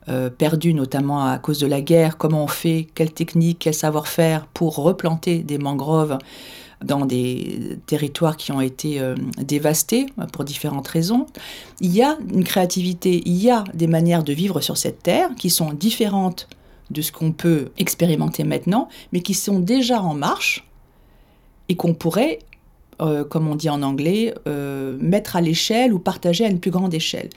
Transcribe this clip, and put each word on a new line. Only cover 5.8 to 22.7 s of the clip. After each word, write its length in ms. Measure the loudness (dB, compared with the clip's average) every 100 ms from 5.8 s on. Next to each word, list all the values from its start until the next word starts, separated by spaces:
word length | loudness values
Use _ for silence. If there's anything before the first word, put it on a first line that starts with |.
| 0 2 2 -2 -6 -18 -20 -20 -20 -10
dans 220 | -4 -2 0
des 720 | 0 0 -2 -6 -6 -8 -10 -4
territoires 500 | -2 -2 0 0 0
qui 160 | -4
ont 100 | -2
été, 380 | -2 -2 -6 -4
euh, 140 | -4 -4 -6 -6
dévastés, 680 | -4 0 2 2 2 0 0 -6
euh, 80 | -8
pour 180 | -6
différentes 440 | -8 -6 -6 -6 -4
raisons. 400 | -2 2 0 0 -6 -18 -18 -18 -4
Il 140 | 0 4
y 60 |
a 160 | 4 2 -2
une 100 | 0
créativité, 800 | 2 2 2 0 -2 0 2 2 2
il 100 | 2
y 160 | 4
a 120 | 4 0 0
des 120 | 2
manières 360 | 4 4 4
de 100 | 2
vivre 260 | 0 0 0
sur 140 | -2 -2
cette 280 | -4 -2
terre 260 | 0 2 2 0
qui 140 | -2
sont 200 | 0 -2
différentes 800 | -2 -2 0 0 0 0 -2 -10 -20 -20 -20 -10
de 140 | -8
ce 80 | -6
qu'on 220 | -2 -2
peut 360 | 0 2 2 0 -4
expérimenter 680 | -4 0 2 2 0 -2
maintenant, 440 | -2 -2 2 0 0 -6 -6
mais 80 | -4
qui 160 | -2 -2
sont 240 | 0 0
déjà 420 | 2 2 2 2
en 140 | 0 -2
marche 520 | -2 -2 -2 -4 -6 -20 _ _ _ _ _ _ _ _ -6
et 80 | -2
qu'on 180 | 0
pourrait, 460 | 0 0 0 0 -2 -10 -20 _